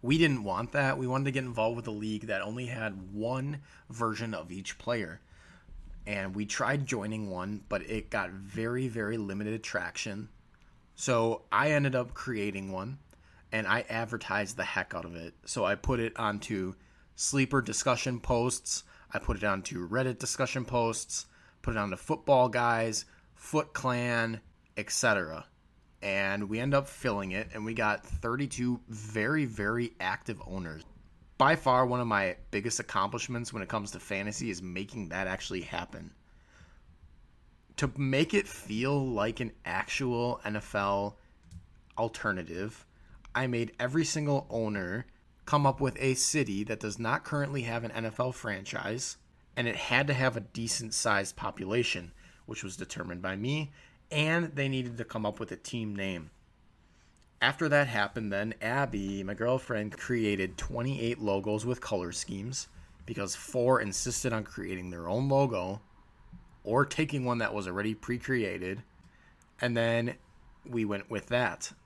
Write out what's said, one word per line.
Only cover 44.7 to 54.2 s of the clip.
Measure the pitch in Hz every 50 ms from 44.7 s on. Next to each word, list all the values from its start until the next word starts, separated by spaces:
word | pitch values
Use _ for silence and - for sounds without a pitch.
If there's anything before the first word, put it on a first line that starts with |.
| 104 101 92 87 92 117 120 - - _ _ _ _ _ -
come | - - 147 143
up | 135 131 -
with | 139 131 - -
a | 131 135 131
city | 131 - - - 151 135 107 98 98 104
that | 107 113 104
does | - 107 101 -
not | 117 113 127 - -
currently | - 151 147 143 139 143 139 120
have | 117 113 117 117
an | 113
N | - 113 113
F | 113 107 -
L | 127 127 127
franchise, | - - 110 101 95 98 - - - - 101 110 123 131 - - - - - - - - - -
and | - 123
it | 117 110
had | - - - 123 127 139
to | 143 143
have | 127 131 131 120
a | 117
decent-sized | 101 - - - 113 113 - - 117 110 107 - - 113 104 98 98 - -
population, | - - 101 - - 101 95 107 123 120 - - 92 87 85 - - - - - - -
which | - - - -
was | 98 90
determined | - 95 - - - 87 90 87 87
by | 92 92 95
me, | 98 107 127 143 156 156 143 - - - - _ _ _ _
and | - 147